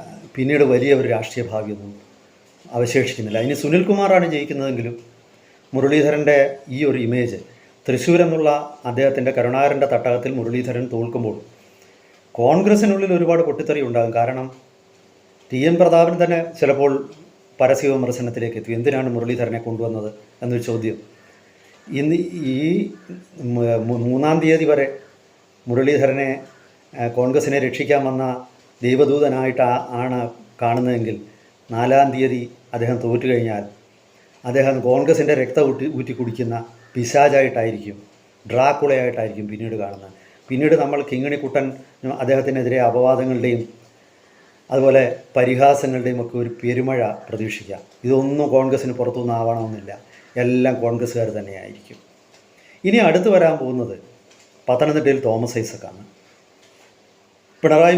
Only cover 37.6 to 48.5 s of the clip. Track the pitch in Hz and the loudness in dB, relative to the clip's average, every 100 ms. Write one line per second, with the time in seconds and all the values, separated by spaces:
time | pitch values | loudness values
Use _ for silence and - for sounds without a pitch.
37.6 | 113 104 101 101 - _ _ _ 110 113 | -4 -4 -10 -16 -20 _ _ _ -4 0
38.6 | 135 143 143 135 123 120 110 104 104 107 | 2 2 2 2 0 -2 -6 -6 -10 -10
39.6 | 113 110 101 98 98 92 _ _ - 131 | -8 -6 -8 -10 -18 -20 _ _ -6 -2
40.6 | 147 151 139 143 139 127 139 143 139 143 | 2 4 2 -2 -4 -4 -4 -4 -4 -2
41.6 | 135 127 - _ 131 139 127 135 135 131 | -4 -6 -16 _ -8 -4 0 0 0 -2
42.6 | 120 127 120 120 127 127 131 127 123 120 | 0 2 2 4 2 2 0 -2 0 -2
43.6 | - - _ _ _ _ _ _ _ _ | -4 -14 _ _ _ _ _ _ _ _
44.6 | - 131 135 135 127 - - 135 127 127 | -4 0 4 4 4 -2 -6 0 0 4
45.6 | 139 143 139 127 123 123 117 123 117 - | 4 4 0 -4 -4 -4 -6 -6 -6 -6
46.6 | 120 123 127 131 110 104 - 110 107 104 | -4 -2 -2 -2 -2 -4 -10 -8 -8 -8
47.6 | 98 95 - _ 123 135 139 143 147 | -12 -16 -18 _ 0 0 2 0 2